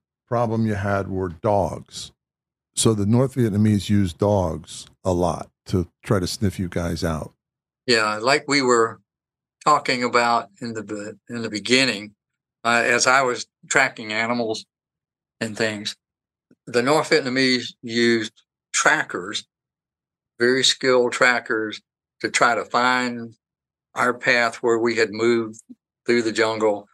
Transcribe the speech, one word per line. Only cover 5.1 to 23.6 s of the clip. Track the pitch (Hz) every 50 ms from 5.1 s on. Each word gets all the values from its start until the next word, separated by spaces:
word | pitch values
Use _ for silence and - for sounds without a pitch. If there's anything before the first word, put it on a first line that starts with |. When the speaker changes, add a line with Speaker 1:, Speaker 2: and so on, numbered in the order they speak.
| 90
Speaker 1:
lot | 87 87 85 76 - - - _ _ _
to | - - 92 85 - _ _ -
try | - 113 95
to | 90
sniff | 87 - - 107 95 - -
you | 92 85
guys | - 90 87 85 85 80 92
out. | 82 80 78 - - _ _ _ _ _ _ _ _ _ _ -
Speaker 2:
Yeah, | - 120 113 110 107 110
like | 107 113 127 143 151 147 139
we | 139 143 135
were | 123 123 117 113 113 107 - _ _ _ _ _ _ _ _ _ _ _ _ -
talking | 160 147 143 - - 131 123 123
about | 120 117 120 120 120 117 117 - - _ -
in | 127 117 113
the | 110 104
be-, | 101 107 101 104 107 110 _ _ - 120
in | 117 113
the | 107
beginning, | 101 104 95 107 127 131 135 127 107 98 104 107 _ _ _ _ _ _ _ _ _ _ -
uh, | 117 117 117 117
as | 123 120 120 113
I | 135 127 139 135
was | 123 120 110 - _ _ _ _ -
tracking | - 143 135 127 - - 113 107 107
animals | 110 113 113 120 120 117 110 110 - - _ _ _ _ _ _ _ _ _ _ _ _ _ _ -
and | 117 113 107
things, | 104 113 110 107 101 104 - - _ _ _ _ _ _ _ _ _ _ _ _ _ _
the | - 113 123 120
North | 135 151 156 151 -
Vietnamese | 165 151 135 131 127 131 135 127 127 123 120 - - _ -
used | 117 113 120 117 117 117 113 107 107 _ _ _ _ _ _ _ _ -
trackers, | - - 151 151 156 135 - - 92 87 101 110 - - _ _ _ _ _ _ _ _ _ _ _ _ _ _ _ _ _ _ -
very | 120 123 127 135 127
skilled | - - - - 131 127 127 120 120 113
trackers, | - 135 123 123 117 - - 120 110 107 107 107 - _ _ _ _ _ _ _ _
to | - 104
try | - - 139 120 117
to | 104 92
find | - - 123 123 127 127 127 123 123 120 120 117 117 113 _ _ _ _ _